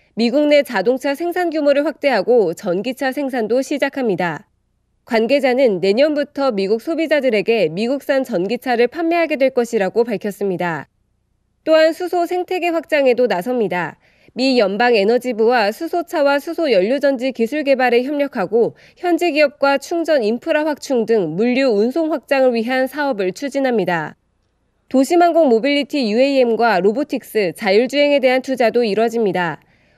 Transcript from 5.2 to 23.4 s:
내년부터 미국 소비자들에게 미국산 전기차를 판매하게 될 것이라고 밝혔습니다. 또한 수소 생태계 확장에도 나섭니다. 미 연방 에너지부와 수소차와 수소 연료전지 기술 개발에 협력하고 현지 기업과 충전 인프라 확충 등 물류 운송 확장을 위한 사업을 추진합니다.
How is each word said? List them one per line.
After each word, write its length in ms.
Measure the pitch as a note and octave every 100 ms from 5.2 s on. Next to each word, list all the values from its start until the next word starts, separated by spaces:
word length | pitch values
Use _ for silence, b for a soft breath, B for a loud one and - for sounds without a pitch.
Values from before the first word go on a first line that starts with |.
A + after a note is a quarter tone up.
| A3+ C#4+ C4 B3 C4 F#3
내년부터 720 | F#3+ G#3+ D#4 D4 C#4+ - C4+
미국 280 | G3+ F#3+ A3+
소비자들에게 920 | D#4 D#4 D#4 D4+ C4 G#3+ G3 A3+ D#3+
미국산 520 | E3 A#3 C#4 - C4+
전기차를 640 | C4 F#3+ F#3+ A#3+ C4 A#3 A#3+
판매하게 480 | D#4+ E4 E4+ D#4+
될 160 | D4 C4
것이라고 540 | B3+ A#3 A3+ F#3 G#3
밝혔습니다. 840 | A#3 G3 G#3 F#3 G3+ F3 F3 D3+ C#3 _ _ _ _ _ _ _
또한 280 | - D#4 D#4+
수소 320 | D#4+ F4+ F4 E4+
생태계 420 | F4+ F4 F#4 F4
확장에도 580 | E4 - D4+ C4+ A#3+ B3
나섭니다. 720 | F3+ A3+ B3+ G3 F3+ D#3+ - b b b
미 280 | - C4 B3
연방 340 | G3 G3 B3
에너지부와 760 | A3+ G3 A#3+ B3+ G#3+ A3+ B3 G3+
수소차와 680 | A3 E4 F4 E4+ E4+ C#4 C#4+
수소 320 | E4+ E4 D#4+
연료전지 640 | G3 G3+ C#4 C#4 C4+ C4
기술 320 | A#3+ A3+ D4+
개발에 400 | C#4 B3+ B3+ A#3+
협력하고 720 | B3+ D4 C#4 A#3+ F3+ A3+ F#3+ b b _
현지 360 | F4 E4 F4
기업과 460 | D4 D4 - C#4 C#4
충전 440 | - E4+ D#4+ D4+
인프라 440 | G#3 A#3+ E4 D4+ D#4
확충 380 | C#4+ - B3+
등 300 | A3 A3+ E3
물류 320 | E3 A#3+ B3 C4+
운송 460 | G3+ A#3 E4 D#4
확장을 420 | D#4 - C4+ C4
위한 320 | A#3 A3 C4 C4
사업을 460 | D4 C#4+ G3+ F#3
추진합니다. 840 | F3+